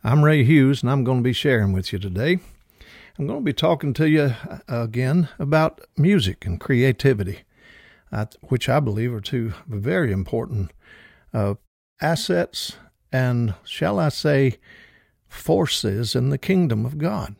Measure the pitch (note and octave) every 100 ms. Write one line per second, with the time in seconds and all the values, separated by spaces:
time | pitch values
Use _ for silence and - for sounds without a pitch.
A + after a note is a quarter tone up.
0 | G#2+ D3 D3+ D3+ A#2+ D#3 C3 C#3 B2 C#3
1 | B2 B2+ B2 A#2+ D3 A#2+ G2+ F#2+ F#2 G2
2 | G2 F2+ C#3 F3+ - - _ _ - -
3 | - - C#3+ - G#3 - D#3 D#3+ D3 C3
4 | D#3 D#3 C#3+ A#2 - - - A#2 A#2 A#2
5 | C3 E3+ D#3+ - C#3+ D#3 D#3 - - -
6 | D#3+ G3+ G2 - - F2 - B2+ C3 B2
7 | C3+ A2 F#2+ G2+ _ _ - - - _
8 | _ G#2 A2 - - B2+ - C#3 C3+ G2+
9 | A#2+ A2+ G2+ B2+ A2+ F2 - G#2 A2+ F#3
10 | C3+ F#2+ F#2 A#2 A#2+ G#2 F#2 _ _ -
11 | - _ _ A2+ G2+ G#2 _ _ _ _
12 | D#3 E3 - E2+ - - - - - _
13 | _ C3 B2+ A#2+ A#2 F#2+ - - E3 G3+
14 | D#3 - D3+ C#3+ C3+ - _ - - _
15 | _ _ _ - - F3+ E3+ - G#2+ G2
16 | A#2 B2+ B2+ C3+ - F#3 E3 A2 A#2+ D3+
17 | D#3+ G#3 -